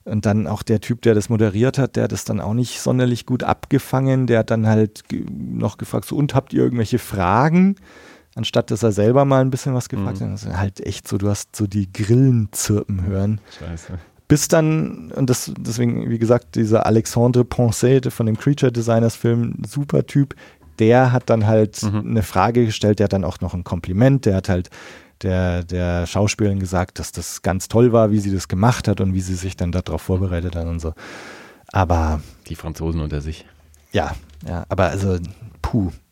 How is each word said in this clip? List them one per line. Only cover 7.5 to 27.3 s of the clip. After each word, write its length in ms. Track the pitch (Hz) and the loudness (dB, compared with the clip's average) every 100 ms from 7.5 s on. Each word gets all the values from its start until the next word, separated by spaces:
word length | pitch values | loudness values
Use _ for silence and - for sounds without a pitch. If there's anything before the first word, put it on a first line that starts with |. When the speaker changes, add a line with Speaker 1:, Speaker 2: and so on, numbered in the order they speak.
| 175 190 196 - - - - _ - | 4 4 2 -10 -20 -20 -20 _ -8
Speaker 1:
Anstatt 340 | 110 120 - | -4 -2 -2
dass 120 | 110 | 0
er 80 | 113 | 0
selber 320 | 101 107 135 | 2 4 4
mal 160 | 139 135 | 4 4
ein 100 | 131 | 2
bisschen 240 | 127 143 | -2 -4
was 140 | 127 - | -4 -4
gefragt 320 | 104 95 95 | -4 -4 -4
Speaker 2:
Mhm. 40 | 104 | -6
Speaker 1:
hat. 60 | |
Das 100 | 98 | -8
ist 120 | 104 87 | -6 -4
halt 280 | 98 - - | -4 -4 -10
echt 220 | - - | -10 -6
so, 100 | 104 | -4
du 100 | 104 | -2
hast 280 | 101 - - | -4 -6 -6
so 100 | 104 | -4
die 260 | 104 95 | -2 -4
Grillen 580 | 95 104 120 135 120 104 | -4 2 4 4 4 0
zirpen 520 | - - 104 - 95 | -4 -2 -2 0 -4
hören. 360 | 92 95 101 110 - - | -2 0 -2 -2 -8 -14
Speaker 2:
Scheiße. 360 | 85 85 - 92 - _ - | -12 -12 -12 -14 -14 _ 0
Speaker 1:
Bis 180 | 147 - | 2 4
dann, 640 | 165 156 160 143 - - | 2 2 0 -2 -8 -10
und 180 | - 131 | -2 0
das, 220 | 123 - - | 0 -4 -10
deswegen, 520 | 120 117 120 117 117 | -6 -2 -2 -2 0
wie 80 | 117 | 2
gesagt, 360 | 113 120 - 120 | 4 4 2 -2
dieser 280 | 107 110 - | 2 2 4
Alexandre 580 | 113 - 117 123 123 | 2 2 2 2 4
Poncet 680 | 120 - 120 - 123 135 123 | 2 2 0 2 4 4 2
von 140 | - 110 | -2 -2
dem 100 | 110 | 0
Creature 340 | 143 147 135 | 0 2 0
Designers 460 | 117 113 113 117 - | 0 0 2 2 0
Film, 460 | 120 117 117 - 123 | 0 0 -2 -4 -8
super 380 | 143 143 139 - | -6 -2 0 2
Typ, 280 | 143 139 - - _ - - | 0 0 -4 -20 _ -10 0
der 320 | 110 123 127 | 4 6 4
hat 180 | 123 - | 2 2
dann 160 | 113 107 | 2 4
halt 360 | 110 107 - | 4 2 0
Speaker 2:
Mhm. 280 | 107 104 117 | -2 -2 -2
Speaker 1:
eine 120 | 117 | -2
Frage 420 | 92 95 101 120 113 | 0 2 2 4 2
gestellt, 320 | - 104 104 | 2 0 2
der 40 | |
hat 80 | 101 | 2
dann 120 | 95 | 0
auch 160 | 85 - | -2 -4
noch 140 | 90 | -6
ein 100 | 90 | -6
Kompliment, 600 | - 87 92 95 131 139 107 | -6 -6 -4 2 4 4 2
der 100 | 95 | 0
hat 120 | 95 | 0
halt 200 | 90 - - - - - - | -2 -2 -12 -20 -20 -20 -8
der, 420 | 95 92 90 87 | -2 0 0 -2
der 420 | 85 90 87 87 85 | -4 -4 -2 -2 -2
Schauspielerin 520 | 95 104 - 104 98 | 0 0 0 0 0
gesagt, 400 | 92 92 90 - | -2 -2 -2 -6
dass 120 | - | -12
das 280 | - - | -10 -12